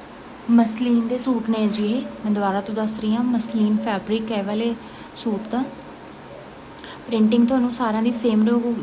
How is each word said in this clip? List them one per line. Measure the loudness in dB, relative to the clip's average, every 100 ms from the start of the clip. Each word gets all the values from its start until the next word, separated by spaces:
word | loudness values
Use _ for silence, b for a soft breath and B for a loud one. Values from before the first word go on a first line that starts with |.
| -18 -18 -18 -8 4
ਮਸਲਿਨ | 4 4 2 2 2 2
ਦੇ | -2
ਸੂਟ | 0 0 0
ਨੇ | 2 2
ਜੀ | 2 0
ਇਹ, | 0
ਮੈਂ | -4 -6 -2
ਦੁਬਾਰਾ | 0 2 0
ਤੋਂ | -2 -2
ਦੱਸ | -2 -2
ਰਹੀ | 0 2
ਹਾਂ, |
ਮਸਲਿਨ | 2 0 0 2 4 2
ਫੈਬਰਿਕ | 0 -2 0 -2 0
ਹੈ | -2
ਵਾਲੇ | -2 0 0 -2 B B B -8
ਸੂਟ | -4 -4 -2
ਦਾ। | -4 -4 -8 -16 -18 -18 -18 -16 -16 -16 -18 -18 -18 B B -2
ਪ੍ਰਿੰਟਿੰਗ | 4 6 6 6
ਤੁਹਾਨੂੰ | 4 2
ਸਾਰਿਆਂ | 0 0 2
ਦੀ | 0
ਸੇਮ | 0 2 4 4
ਰਹੂ-, | 4 0 0